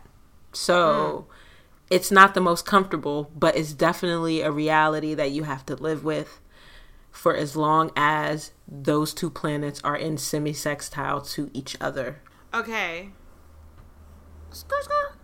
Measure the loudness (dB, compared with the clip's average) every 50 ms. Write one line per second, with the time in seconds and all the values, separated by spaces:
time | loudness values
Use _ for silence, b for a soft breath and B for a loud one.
0 | -20 -20 -20 -20 -20 -20 -20 -20 -20 -14 -10 -4 2 4 4 6 6 6 4 4
1 | 2 0 -2 -6 -10 b b b b b b b b b b b _ 2 2 2
2 | 4 6 8 10 10 10 8 4 2 2 0 0 0 2 2 2 2 2 -2 -4
3 | -4 -4 -4 -4 -6 -8 -2 2 2 2 4 2 -2 -4 -2 0 2 2 2 0
4 | -2 -2 -2 0 0 0 0 0 0 -2 -2 0 0 2 4 4 4 4 2 0
5 | -2 -2 -2 -2 -2 -2 -2 -4 -4 -4 -6 -8 -8 -8 -8 -6 -4 -4 -4 -4
6 | -4 -4 -4 -4 -6 -8 -14 -20 -20 b b b b b b b b b b b
7 | b b -12 -2 0 2 2 2 -2 -4 -2 0 0 4 4 4 2 2 0 2
8 | 2 2 2 2 0 -2 -2 -4 -6 -12 -18 _ -20 -18 -16 -4 0 2 2 2
9 | 2 0 -2 -4 -6 -6 -4 -4 -4 -4 -2 -2 -4 -6 -6 -4 -2 -2 -2 -2
10 | -2 -4 -4 -4 -4 -4 -2 -2 -2 -2 -4 -4 -4 -4 -4 -4 -8 -8 -8 -6
11 | -4 -4 -4 -4 -6 -6 -8 -8 -8 -6 -8 -10 -10 -10 -8 -6 -6 -4 -4 -4
12 | -6 -8 -10 -12 -18 b b b b -6 -6 -6 -4 -4 -4 -4 -4 -4 -6 -8
13 | -12 -14 -18 -20 -20 -20 -20 -20 -20 -20 -20 -20 -20 -20 -20 -20 -20 -20 -20 -20
14 | -20 -20 -20 -20 -20 -20 -20 -20 -18 -18 -18 -18 -8 -6 -4 -4 -2 -2 0 0
15 | -2 -2 -6 -14